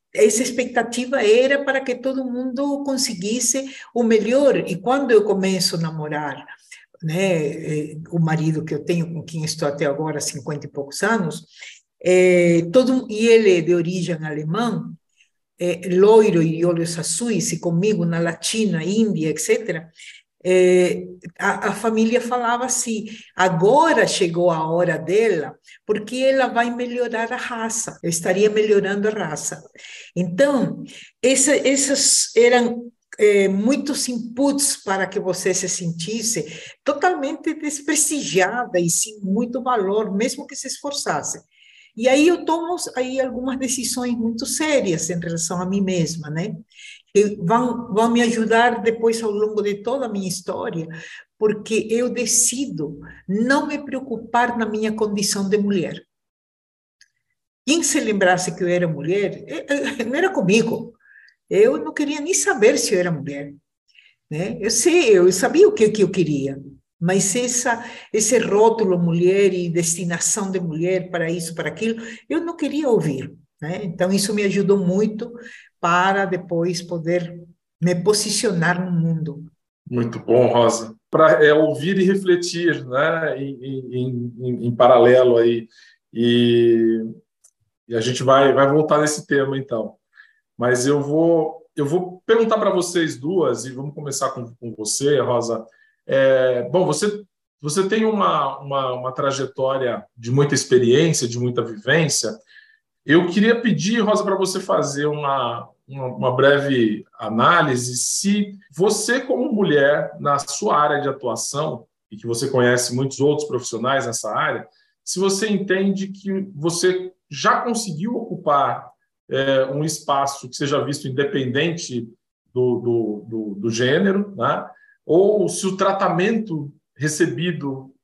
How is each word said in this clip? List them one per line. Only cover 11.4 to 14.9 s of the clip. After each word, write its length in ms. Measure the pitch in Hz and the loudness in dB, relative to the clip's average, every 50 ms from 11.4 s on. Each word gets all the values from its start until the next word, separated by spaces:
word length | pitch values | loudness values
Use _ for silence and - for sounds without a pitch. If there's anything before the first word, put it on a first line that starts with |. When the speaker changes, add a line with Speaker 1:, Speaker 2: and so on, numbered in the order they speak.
| - - _ - - - - - _ _ _ _ | -14 -20 _ -20 -20 -20 -20 -20 _ _ _ _
Speaker 1:
eh, 640 | - 175 185 185 180 185 180 180 175 175 170 170 165 170 | 0 4 4 6 6 6 6 6 6 6 4 4 2 4
todo, 340 | 175 254 254 254 262 262 214 208 | 4 4 4 4 2 0 -2 -4
e 180 | 214 214 226 233 | -2 0 4 6
ele 300 | 226 226 220 196 180 170 | 6 8 8 6 4 4
é 40 | |
de 140 | 160 160 175 | 4 2 2
origem 400 | 175 165 170 185 185 170 156 170 156 160 | 2 0 0 -2 -4 -4 -4 -4 -6 -6
alemã, 680 | 156 151 147 156 156 165 214 240 240 - 160 156 - | -8 -8 -6 -6 -4 -2 -2 -2 -2 -2 -4 -6 -8